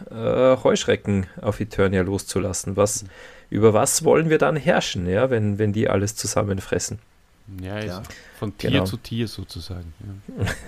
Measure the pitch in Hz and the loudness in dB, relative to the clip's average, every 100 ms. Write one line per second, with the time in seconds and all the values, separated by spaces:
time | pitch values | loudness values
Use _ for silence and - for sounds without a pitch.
0 | - 113 117 120 131 127 135 - - 104 | -12 -6 0 4 4 4 4 2 2 0
1 | - 101 90 - 110 107 107 - 98 95 | 0 0 -2 -4 -6 -4 -4 0 2 2
2 | 92 98 - 98 92 90 - 98 101 - | 0 -2 -4 -4 -2 -4 -4 0 0 0
3 | 98 - - - - 104 110 107 123 - | -10 -16 -20 -20 -6 4 6 6 4 2
4 | 160 131 165 156 143 156 - 180 - - | 4 4 4 4 4 2 2 2 0 -4
5 | 87 95 131 120 107 101 107 101 110 101 | 0 2 2 2 0 2 0 2 2 2
6 | 104 - - - 107 98 - 90 - 104 | 0 -4 -4 -2 -2 -4 -2 -4 -4 -8
7 | - _ _ _ - 95 92 104 107 90 | -14 _ _ _ -20 -14 -10 -8 -8 -8
8 | 78 - - - 107 - - 135 92 - | -12 -18 -20 -10 -10 -4 -2 0 0 -4
9 | - 113 110 - 90 92 80 90 82 80 | -8 -6 -6 -8 -14 -14 -12 -12 -12 -16
10 | 101 98 - 262 101 - | -16 -16 -14 -6 -6 -4